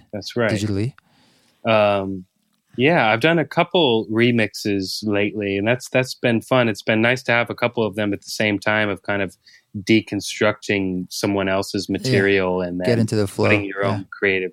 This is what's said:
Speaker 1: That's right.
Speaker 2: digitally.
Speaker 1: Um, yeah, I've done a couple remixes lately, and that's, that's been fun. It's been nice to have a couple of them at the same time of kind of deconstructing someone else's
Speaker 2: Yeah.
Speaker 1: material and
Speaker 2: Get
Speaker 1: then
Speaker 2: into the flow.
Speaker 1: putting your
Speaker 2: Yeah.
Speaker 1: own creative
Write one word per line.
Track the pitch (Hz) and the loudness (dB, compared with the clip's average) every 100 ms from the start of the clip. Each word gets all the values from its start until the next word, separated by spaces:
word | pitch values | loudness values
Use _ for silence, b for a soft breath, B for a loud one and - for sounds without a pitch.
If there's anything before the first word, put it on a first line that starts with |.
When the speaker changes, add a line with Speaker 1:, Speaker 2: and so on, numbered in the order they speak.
| _ | _
Speaker 1:
That's | 104 - 120 | -12 -8 -2
right. | 113 | 0
Speaker 2:
digitally. | 101 107 98 120 - b b b b b b 117 | 0 -2 -2 -2 -6 b b b b b b 2
Speaker 1:
Um, | 110 104 101 95 95 90 _ _ _ _ - | 4 4 2 -2 -8 -12 _ _ _ _ 0
yeah, | 131 170 113 | 2 4 4
I've | 113 | 4
done | 156 170 | 4 2
a | 143 | 0
couple | - 170 175 147 113 104 | 0 0 2 4 2 0
remixes | 110 120 120 104 - 107 101 95 - | 2 4 4 0 -2 -2 -2 -2 -6
lately, | 107 101 104 101 101 98 | -2 0 0 -2 -4 -2
and | 104 | 0
that's, | 123 - | -2 -2
that's | 131 131 | -2 -2
been | - 127 113 | -2 0 0
fun. | - 131 117 | 2 2 2
It's | 104 | -2
been | - 110 | 0 2
nice | 117 131 | 2 0
to | - | 0
have | 117 117 | 0 0
a | 104 | -2
couple | 120 120 | -4 0
of | 107 98 | -2 -2
them | 104 | -2
at | 101 | -4
the | - | -6
same | - 110 101 | -2 0 0
time | 107 107 104 | 0 0 0
of | 95 | -4
kind | - 101 | -4 -4
of | 92 - b b b 104 | -4 -6 b b b -10
deconstructing | 92 110 101 104 - - 107 104 - 101 95 92 92 | 2 2 2 -6 -6 -2 -2 -2 -2 -2 -2 -4 -6
someone | - 107 101 95 | -4 -2 0 0
else's | 95 98 104 92 | -2 -2 -6 -4
Speaker 2:
Yeah. | |
Speaker 1:
material | 95 131 104 98 98 92 90 | -4 0 2 4 2 2 0
and | 90 90 | -2 -4
Speaker 2:
Get | 90 | 0
Speaker 1:
then | 117 | 2
Speaker 2:
into | 110 110 | 2 0
the | 98 | -2
flow. | - 104 | 0 2
Speaker 1:
putting | 104 101 | 2 0
your | 98 | -4
Speaker 2:
Yeah. | 98 104 | -2 -2
Speaker 1:
own | 95 | -6
creative | - 101 95 92 | -4 0 0 -2